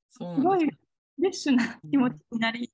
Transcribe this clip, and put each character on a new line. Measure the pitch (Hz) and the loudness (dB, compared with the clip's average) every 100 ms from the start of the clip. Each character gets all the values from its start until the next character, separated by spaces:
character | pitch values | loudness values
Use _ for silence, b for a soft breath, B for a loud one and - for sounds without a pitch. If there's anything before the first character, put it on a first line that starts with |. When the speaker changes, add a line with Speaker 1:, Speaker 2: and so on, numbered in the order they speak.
| _ | _
Speaker 1:
そ | - | -14
う | 175 175 | -8 0
な | 311 381 | 2 2
ん | |
で | 311 | 0
す | |
ね。 | |
Speaker 2:
す | |
ご | - | -2
い | _ _ _ - | _ _ _ -2
フ | |
レ | 359 | -2
ッ | |
シ | 370 302 | -2 2
ュ | 240 | 2
な | 208 - 151 | 2 -6 -2
気 | 143 | 0
持 | 147 | 0
ち | - - | -2 -10
に | 233 | -4
な | 226 | -4
り | 233 240 | -4 -10